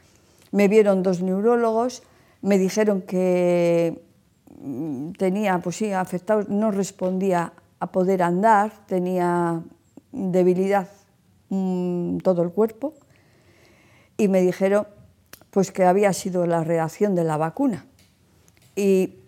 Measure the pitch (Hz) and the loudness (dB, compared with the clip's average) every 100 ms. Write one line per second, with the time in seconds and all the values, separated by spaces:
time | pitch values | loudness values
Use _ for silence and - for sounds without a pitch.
0 | _ _ _ _ - 196 196 220 202 190 | _ _ _ _ -4 2 4 6 4 2
1 | 185 175 185 185 220 240 226 226 247 - | 0 0 -2 0 2 2 0 0 -2 -6
2 | _ _ _ - 190 202 190 214 214 196 | _ _ _ -6 0 2 2 2 0 0
3 | 185 185 185 180 175 175 170 170 170 - | -2 -2 0 2 2 2 2 2 0 -4
4 | - _ _ _ - - 135 123 160 127 | -18 _ _ _ -20 -16 -12 -8 -8 -8
5 | 151 190 190 196 208 180 175 - 214 190 | -10 -4 -2 0 -2 -2 -4 -6 -4 -4
6 | 185 180 - 214 202 202 220 196 185 - | -4 -6 -2 -2 0 -2 0 -2 -4 -4
7 | 185 185 196 175 165 - _ - 180 190 | -4 -2 0 0 -2 -10 _ -12 -6 -2
8 | 185 190 175 175 220 208 214 - - 185 | 0 2 0 2 4 4 2 -6 -6 -4
9 | 180 180 175 175 170 165 - _ _ - | -2 -2 0 0 -2 -4 -10 _ _ -20
10 | _ - 190 185 180 180 190 202 185 - | _ -8 -2 2 2 2 0 -2 -2 -14
11 | _ _ _ _ - 190 190 180 180 175 | _ _ _ _ -8 -4 -2 -2 -4 -4
12 | 175 175 185 175 170 175 220 - 285 - | -4 -2 -2 0 -2 -2 -2 -4 -12 -12
13 | _ _ _ _ _ _ _ _ _ _ | _ _ _ _ _ _ _ _ _ _
14 | _ - 202 190 180 170 190 202 208 - | _ -2 2 2 2 0 0 0 -2 -16
15 | - _ _ - _ 196 185 - 180 190 | -20 _ _ -20 _ -2 -2 2 4 4
16 | 202 175 190 180 170 170 160 165 160 - | 2 0 -4 -2 0 0 0 -2 -2 -2
17 | 208 180 165 151 160 - 277 160 - _ | 0 0 0 -2 -4 -2 -2 -2 -12 _
18 | _ _ _ _ _ _ _ - 196 190 | _ _ _ _ _ _ _ -2 2 2
19 | 180 - | 0 -6